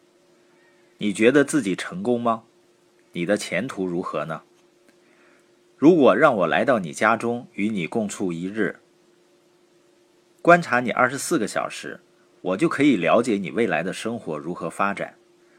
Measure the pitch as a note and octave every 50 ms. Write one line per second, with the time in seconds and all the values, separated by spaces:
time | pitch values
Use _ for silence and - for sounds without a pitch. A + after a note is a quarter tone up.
0 | _ _ _ _ _ _ _ _ _ _ _ _ _ _ _ _ _ _ _ -
1 | - G#2 F#2+ F#2 A2+ A#2+ C#3 D3 C#3 C#3+ - D3+ A2 G2 F2+ - - - F2 F2+
2 | G2+ A#2+ B2 A#2+ A#2 A#2 A2+ A2+ - _ _ _ _ _ _ _ _ _ _ _
3 | _ _ - F2+ F2 E2 G2+ G2+ - - F2 F2 A2 C#3 - G2+ F#2+ F#2 F2 F2
4 | F2 - - D#2+ D2 D#2 D#2+ D2+ - _ _ _ _ _ _ _ _ _ _ _
5 | _ _ _ _ _ _ _ _ _ _ _ _ _ _ _ _ C3+ D3+ F#3 D#3+
6 | C3+ A2+ F#2 A2 D3+ D#3 B2 G2+ F2 D#2 C#2+ E2 A2+ C3+ B2+ A2+ F2+ D2+ C2+ -
7 | A2 G#2+ A2+ A2 - A#2 A#2 A#2+ C3 - _ - G2 A2 A2+ G2 E2 D2 - A#2
8 | G#2+ G2 - - G#2 F#2 E2+ E2 F2+ F#2+ G#2 A2 G2+ E2 - - _ _ _ _
9 | _ _ _ _ _ _ _ _ _ _ _ _ _ _ _ _ _ _ _ _
10 | _ _ _ _ _ _ _ _ - E3 E3+ F3 E3 - - A#2+ B2+ A#2 - -
11 | B2 B2 C#3 C3 - - F3 D3+ G#2+ F2 - C#2+ A1+ - - - - - - -
12 | _ _ _ _ _ _ _ _ - F2 F#2 F#2+ - E3+ - - C#3 D3+ B2 F#2
13 | E2 D#2+ E2 G#2+ B2 B2 G#2 G2+ G2 D2+ - G#2 A#2 F#2+ E2 D2+ E2+ F#2 D#2+ -
14 | - A2+ A#2+ A2+ - - D#2 D2 C#2+ E2 F2+ - F2+ E2 - - G2+ G2+ G2 -
15 | D#2+ - - _ _ _ _ _ _ _ _